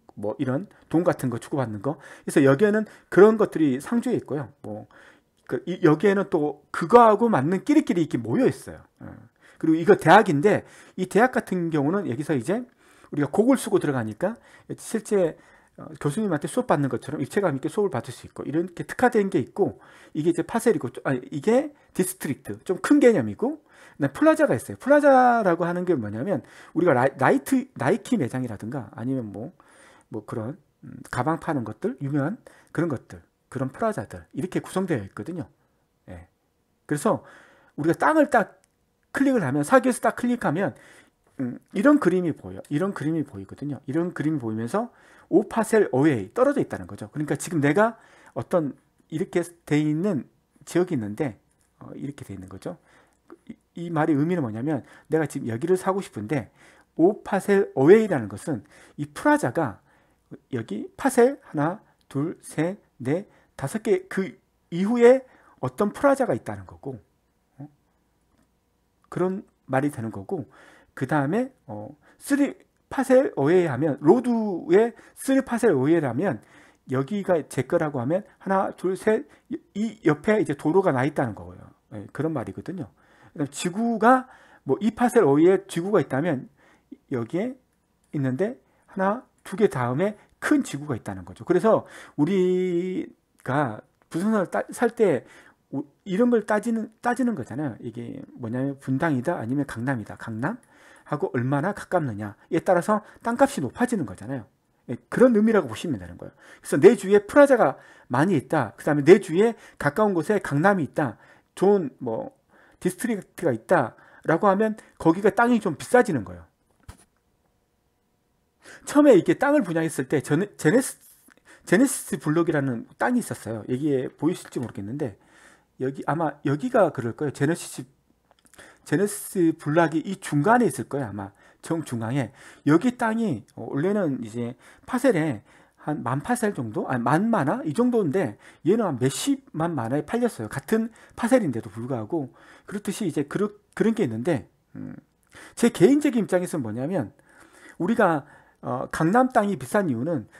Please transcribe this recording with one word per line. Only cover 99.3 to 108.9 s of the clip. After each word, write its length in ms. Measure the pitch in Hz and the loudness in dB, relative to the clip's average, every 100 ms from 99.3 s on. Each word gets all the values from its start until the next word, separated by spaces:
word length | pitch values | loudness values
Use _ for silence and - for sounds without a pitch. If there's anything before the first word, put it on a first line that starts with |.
| 175 | -4
아니면 300 | 113 139 139 | -4 -4 -4
강남이다. 520 | 110 127 127 101 98 | -6 -6 -6 -8 -14
강남하고 1160 | - 110 143 240 _ _ - - - 147 190 | -12 -6 -6 -6 _ _ -20 -20 -10 -6 -4
얼마나 400 | 127 123 143 175 | -4 -2 -2 -2
가깝느냐에 880 | 202 - 185 143 101 104 - - 165 | -6 -4 -2 -2 -6 -10 -12 -6 -4
따라서 400 | - 175 170 214 - - | 2 2 2 -2 -2 -12
땅값이 380 | 233 233 269 - | -6 2 2 0
높아지는 440 | 127 - 240 214 113 | -6 -2 -2 -2 -4
거잖아요. 400 | 92 104 135 101 _ _ _ - | -8 -10 -10 -12 _ _ _ -12
예, 80 | 120 - | -12 -6
그런 260 | - 254 208 | 4 6 6
의미라고 320 | 214 214 139 | 4 2 0
보시면 320 | 147 175 110 | -6 -6 -6
되는 180 | 87 87 | -8 -16
거예요. 160 | - _ - - | -18 _ -20 -20
그래서 180 | - 165 | -4 6
내 180 | 175 240 | 8 6
주위에 300 | 190 208 403 | 4 2 4
프라자가 520 | 294 277 247 165 - - - - | 6 6 6 4 0 -14 -20 -4
많이 280 | 127 175 160 | 0 2 2
있다. 380 | - 160 104 - | 0 -2 -2 -4
그다음에 280 | - | -2